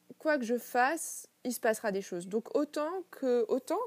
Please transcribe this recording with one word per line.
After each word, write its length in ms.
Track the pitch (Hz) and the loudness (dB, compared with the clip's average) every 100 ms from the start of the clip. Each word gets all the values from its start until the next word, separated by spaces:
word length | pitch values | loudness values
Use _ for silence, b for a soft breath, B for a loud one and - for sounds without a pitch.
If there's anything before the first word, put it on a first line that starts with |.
| - - | -20 -4
quoi 180 | 311 294 | 0 2
que 80 | 226 | 2
je 140 | 240 | -2
fasse, 680 | - 247 254 320 - - - _ | 0 2 2 2 -6 -10 -14 _
il 80 | 247 | -6
se 80 | 233 | 0
passera 320 | 233 220 220 | 2 2 0
des 120 | 196 | -2
choses. 240 | 196 175 185 | -4 -6 -4
Donc, 280 | 220 - 285 | -4 0 0
autant 360 | 294 302 302 381 - | 0 -2 -2 -4 -8
que, 340 | - 262 240 226 | -4 2 2 2
autant 340 | 262 - 349 | 0 0 -2